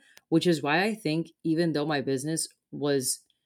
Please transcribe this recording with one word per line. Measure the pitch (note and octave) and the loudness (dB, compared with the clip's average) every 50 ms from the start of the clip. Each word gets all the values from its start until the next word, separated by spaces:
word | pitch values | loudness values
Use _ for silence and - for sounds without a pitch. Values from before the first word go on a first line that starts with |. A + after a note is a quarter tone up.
| - _ - - _ - | -10 _ -20 -18 _ 0
which | E3 E3 D#3+ F3+ | 2 2 4 4
is | E3 C#3+ C3+ | 2 2 2
why | C#3+ D3 E3+ F#3+ | 0 0 2 2
I | A3 G#3+ | 0 -2
think | G#3+ - D#3 D3+ E3 E3 - - _ - | -2 -2 -2 -2 -2 -2 -6 -10 _ -2
even | E3 D#3+ D#3+ F3 E3+ D3 | -2 0 2 2 0 0
though | D3 D3 | 0 0
my | D#3 D3+ C#3 | 0 -2 -2
business | A#2+ C#3 C3+ B2+ C3+ D#3 E3 D3+ - - - _ _ - | 0 0 -2 -2 -2 -4 -4 -4 -4 -6 -10 _ _ -14
was | - C#3+ C3+ D3 C#3+ C#3 B2 - - - _ _ _ _ _ | -10 -4 -2 0 0 0 0 -2 -4 -6 _ _ _ _ _